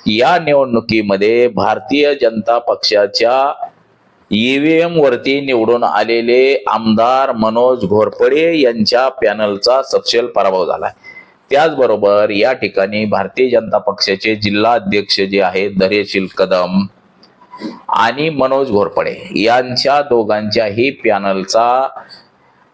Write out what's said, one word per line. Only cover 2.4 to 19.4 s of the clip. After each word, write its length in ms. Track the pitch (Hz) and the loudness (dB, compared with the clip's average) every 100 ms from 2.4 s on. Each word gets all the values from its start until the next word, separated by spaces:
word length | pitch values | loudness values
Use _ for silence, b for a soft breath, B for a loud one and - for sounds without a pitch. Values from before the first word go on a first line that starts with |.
| 110 117 | -2 -2
पक्षाच्या 960 | - 101 - 104 101 - 113 131 139 - - _ _ _ _ _ - | -2 -4 0 2 2 0 0 2 0 -4 -12 _ _ _ _ _ -4
ईव्हीएम 720 | 104 123 139 156 160 170 170 | -2 0 2 2 2 2 2
वरती 400 | 139 120 139 139 | 2 2 0 -2
निवडून 440 | 139 120 110 120 | 0 0 2 2
आलेले 800 | 107 104 110 117 117 123 135 139 107 | 0 0 0 0 2 4 4 2 -2
आमदार 640 | 110 113 110 117 131 135 | -2 0 2 2 2 0
मनोज 520 | 117 110 113 127 123 | 0 0 2 2 0
घोरपडे 720 | 95 104 104 - 123 147 165 160 | 0 2 0 2 2 2 2 2
यांच्या 500 | 123 117 104 120 131 | 2 0 0 0 0
पॅनलचा 760 | - - 104 104 98 117 131 | 0 -2 0 -2 0 0 0
सपशेल 440 | 131 98 - 117 120 | 0 -2 0 -2 0
पराभव 400 | 107 98 92 85 | 0 0 0 -2
झाला. 220 | 95 101 - B B B B - | -4 -6 -10 B B B B -2
त्याचबरोबर 800 | 135 160 139 117 104 101 101 107 | 2 2 2 0 2 2 2 2
या 220 | 101 120 | 2 0
ठिकाणी 520 | 127 101 98 98 107 | 0 -4 -2 -2 -2
भारतीय 440 | 107 95 95 - 127 | -2 -2 -2 0 2
जनता 300 | 117 107 104 | 0 0 -2
पक्षाचे 560 | - 98 - 98 110 | -2 -4 -2 -2 -2
जिल्हा 380 | 107 104 104 113 | -2 -2 0 2
अध्यक्ष 480 | 120 98 104 101 - | 0 0 -4 -2 -2
जे 220 | 98 98 | 0 0
आहेत 280 | 90 92 101 98 | 0 -2 -4 0
धैर्यशील 460 | 95 104 101 98 92 - | 0 0 -2 -4 -4 -2
कदम 500 | 92 92 90 95 101 _ _ _ _ _ _ B B B - | 0 0 0 -2 -2 _ _ _ _ _ _ B B B -4
आणि 420 | - 113 131 160 | 0 0 0 -4
मनोज 400 | 143 131 135 131 | -2 0 0 0
घोरपडे 440 | 101 90 82 80 - - | 0 0 -2 -4 -6 -8
यांच्या 680 | - | -2